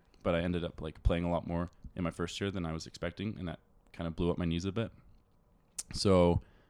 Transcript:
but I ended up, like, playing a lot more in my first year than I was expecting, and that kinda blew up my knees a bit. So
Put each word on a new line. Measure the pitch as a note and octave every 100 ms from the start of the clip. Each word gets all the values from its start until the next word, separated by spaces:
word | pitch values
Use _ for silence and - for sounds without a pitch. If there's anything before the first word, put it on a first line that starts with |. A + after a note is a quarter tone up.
| _ -
but | F#2+
I | E2+
ended | F2+ F2
up, | E2 -
like, | D#2+ -
playing | - E2+
a | F2
lot | E2+ -
more | E2+ E2+ - -
in | -
my | E2+
first | - E2+ -
year | G2+
than | F#2+
I | D#2+
was | D#2+ -
expecting, | - F2 F#2+ G#2 -
and | F2
that | - _ - _
kinda | - E2+
blew | D#2+ F2
up | E2+
my | F2
knees | E2+
a | F#2+
bit. | G2 G#2+ - - - _ _ _ _ _ - -
So | - G#2 F#2 F2 E2+ - -